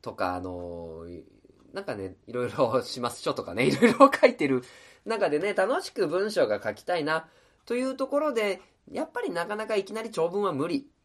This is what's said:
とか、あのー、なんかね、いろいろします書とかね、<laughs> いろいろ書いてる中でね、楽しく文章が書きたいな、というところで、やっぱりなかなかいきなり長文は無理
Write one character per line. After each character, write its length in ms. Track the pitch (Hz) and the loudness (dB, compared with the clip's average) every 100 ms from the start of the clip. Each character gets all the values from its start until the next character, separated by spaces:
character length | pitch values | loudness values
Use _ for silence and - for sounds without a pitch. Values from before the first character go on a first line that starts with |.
と 120 | - | -14
か、 220 | - 92 90 | -4 -4 -2
あ 60 | |
の 640 | 90 90 87 87 85 80 85 | -6 -8 -10 -10 -12 -14 -14
ー、 180 | 87 - _ - _ - | -16 -18 _ -20 _ -14
な 80 | 196 | -12
ん 20 | 202 | -8
か 100 | 107 | -8
ね、 200 | 95 92 - | -10 -12 -10
い 80 | |
ろ 140 | 123 123 | -6 -4
い 40 | |
ろ 300 | - 123 123 | 2 2 2
し 180 | - - | -2 -6
ま 120 | 120 | -6
す 100 | - | -4
書 120 | 156 | -4
と 100 | 135 | -4
か 100 | 92 | -6
ね、 120 | 95 131 | 2 2
<laughs> 20 | |
い 80 | - | 6
ろ 120 | 233 | 4
い 60 | |
ろ 180 | - 269 | 8 8
書 160 | - - | 8 4
い 80 | - | 4
て 120 | 143 | 0
る 160 | 127 - - - - 202 | 0 -2 -20 -20 -18 -6
中 240 | 226 185 | 0 2
で 100 | 151 | 2
ね、 140 | 196 | 0
楽 280 | 196 190 302 | 0 2 0
し 80 | - | -2
く 160 | - 175 | -2 0
文 240 | 175 208 | 0 0
章 160 | 202 120 | 2 2
が 140 | 104 | 2
書 120 | 110 | -2
き 100 | 107 | -6
た 140 | - 175 | -4 -2
い 60 | |
な、 260 | 147 160 - _ _ _ - | 0 -2 -4 _ _ _ -4
と 100 | 240 | -2
い 80 | |
う 120 | 262 269 | -2 -4
と 120 | 269 | -2
こ 120 | 285 | 0
ろ 140 | 302 | 0
で、 280 | 226 208 180 - _ - | 0 0 -2 -8 _ -10
や 120 | - | -8
っ 80 | - | -6
ぱ 100 | 480 | -4
り 80 | 403 | -4
な 160 | 170 170 | -4 -4
か 100 | 208 | -4
な 120 | 220 | -2
か 80 | 214 | -2
い 100 | 202 | -2
き 80 | |
な 80 | 220 | -8
り 80 | 220 | -6
長 200 | 185 165 | -2 -2
文 120 | 196 | 0
は 120 | 202 | 0
無 140 | 139 165 | 0 -2
理 220 | 277 - _ | -4 -6 _